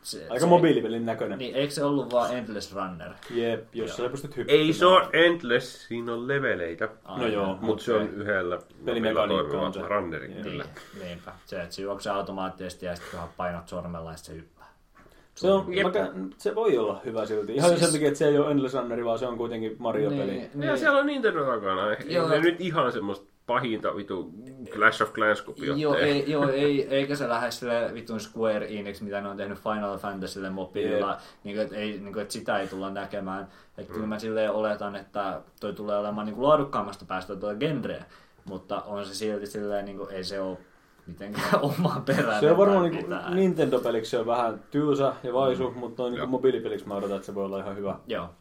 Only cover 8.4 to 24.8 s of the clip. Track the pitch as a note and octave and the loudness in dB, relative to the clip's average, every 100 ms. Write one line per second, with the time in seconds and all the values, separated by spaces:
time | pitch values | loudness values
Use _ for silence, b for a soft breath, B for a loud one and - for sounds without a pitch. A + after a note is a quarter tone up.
8.4 | F2+ F2+ - - - A#2 A2 G#2+ G2+ E2 | 0 -4 -8 -8 -4 0 2 2 2 2
9.4 | D2 D2+ D#2 - F2 G2+ F2+ D#2 - F#2+ | 0 -2 -2 -4 -2 -2 -2 -8 -10 -10
10.4 | - - E2 - - - F2+ F2 - - | -8 -8 -10 -12 -18 -14 -12 -12 -14 -18
11.4 | - F#2+ F2 - G2 G2+ G#2+ G2 F#2+ G2 | -12 -10 -10 -8 -6 -6 -4 -4 -4 -6
12.4 | F#2 - F#2 - F2+ F2 - F2 E2 - | -6 -8 -12 -8 -8 -8 -10 -12 -12 -6
13.4 | F2+ E2+ - F2+ F2 E2+ E2 D#2+ - D#2+ | -6 -6 -8 -10 -8 -10 -10 -14 -14 -16
14.4 | D#2+ _ - _ _ b b b b - | -16 _ -20 _ _ b b b b 0
15.4 | F#3 G3 F3+ F3+ F#3+ G#3 F#3 F#3+ F#2+ - | 4 4 2 2 2 2 -2 -4 -10 -4
16.4 | G3+ G#3+ A3 B2+ G#2+ G2 B2+ A2+ G#2+ G#2+ | -2 2 4 4 2 -2 -4 -4 -2 -2
17.4 | G2+ B2 E3+ E3+ E3 D#3 D3 C#3+ D3+ D3 | 0 4 6 6 4 4 2 4 6 6
18.4 | D3 C#3+ C3 C3 B2 A#2 A#2 A2+ B2 A#2 | 6 4 2 -2 -2 -2 0 0 -2 -2
19.4 | A#2 A2+ A2 A2 A#2 B2 D3 C#3+ G2+ G2 | -4 -4 -6 -4 -2 2 2 0 -2 -4
20.4 | A#2 C#3+ D3 C#4 D#4 C#4 C#4+ C#4 A3+ E3+ | -6 -4 0 2 4 4 2 2 0 2
21.4 | C#3 A#2 G2+ F#2 G#2 A2+ - F3 D#3+ D#3 | 0 0 0 0 0 -2 0 0 2 4
22.4 | E3 E3+ F3+ D#3+ B2+ A2+ G2+ G2 - _ | 4 2 -2 2 0 0 -4 -6 -10 _
23.4 | - A#2+ B2+ G#2+ F#2+ E2+ G2 F#2+ C#2+ F#2 | -2 0 0 -2 -2 -4 -4 -6 -6 -12
24.4 | B2+ C3+ A#2+ G#2+ | -16 -16 -12 4